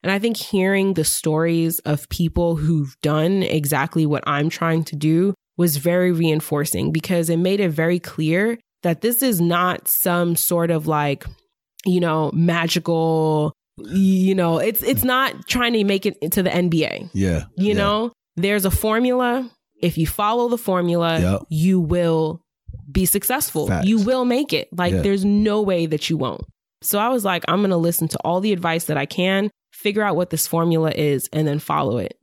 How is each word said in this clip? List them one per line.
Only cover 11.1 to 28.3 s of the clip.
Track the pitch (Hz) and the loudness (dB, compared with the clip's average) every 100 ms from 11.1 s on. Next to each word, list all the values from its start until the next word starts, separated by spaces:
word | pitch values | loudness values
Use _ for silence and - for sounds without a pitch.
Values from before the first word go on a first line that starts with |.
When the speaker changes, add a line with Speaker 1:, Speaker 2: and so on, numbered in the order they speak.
| 143 - - _ _ _ _ - | -4 -8 -18 _ _ _ _ 0
Speaker 1:
you | 180 | 2
know, | 170 160 156 - 170 170 165 175 | 2 0 0 2 2 2 0 -2
magical, | 165 165 165 160 156 156 151 - _ - | 0 0 2 2 2 0 -2 -4 _ -20
you | - 185 190 190 185 190 | -6 0 2 4 2 2
know, | 170 165 | 2 2
it's, | 185 220 | 0 -2
it's | - 262 | -2 0
not | 254 254 269 - - | 2 0 0 -4 -6
trying | 247 240 | -2 2
to | 233 | 2
make | 202 196 202 | 2 0 -2
it | - | -4
into | 156 185 | -4 0
the | 185 | 0
N | 175 180 | 2 2
B | 165 151 | 2 0
A. | - 175 | -4 -8
Speaker 2:
Yeah. | - 95 82 - - | -2 0 0 -4 -2
Speaker 1:
You | 196 | 0
Speaker 2:
Yeah. | |
Speaker 1:
know, | 202 202 208 233 - _ - | 2 2 0 -2 -8 _ -4
there's | 185 208 190 | 0 0 0
a | |
formula. | 165 214 220 247 247 247 247 247 _ _ _ | 0 0 2 2 2 0 0 -4 _ _ _
If | 175 165 | -4 0
you | 160 | -2
follow | - 208 233 240 | 0 0 0 0
the | 233 | -2
formula, | 220 185 175 170 170 165 | 0 0 2 0 0 2
Speaker 2:
Yep. | 90 98 - | 2 0 -2
Speaker 1:
you | 156 170 185 | 0 2 2
will | 160 175 170 160 156 165 _ _ _ - - | 2 0 2 2 0 -4 _ _ _ -18 -4
be | 139 185 | -2 0
successful. | 202 - 262 - 160 147 | 0 -2 -2 -2 -4 -2
Speaker 2:
Facts. | - 190 | 0 2
Speaker 1:
You | 220 | 2
will | 202 262 247 | 2 2 2
make | 240 294 | 0 0
it. | 156 - 175 | -2 -4 -4
Like, | 180 | 0
Speaker 2:
Yeah. | 185 | 2
Speaker 1:
there's | 185 196 196 | 2 2 2
no | 202 214 208 | 2 2 0
way | 208 180 165 | 0 0 0
that | 156 - | -2 -2
you | 160 | -2
won't. | 127 85 - _ _ _ | -2 -6 -12 _ _ _
So | - 202 | -4 -2
I | 220 | 0
was | 262 202 | 0 0
like, | 180 - | -2 0
"I'm | 175 | 0
gonna | 202 180 | 2 2
listen | 170 170 160 | 2 0 -2
to | - | -2
all | - | -2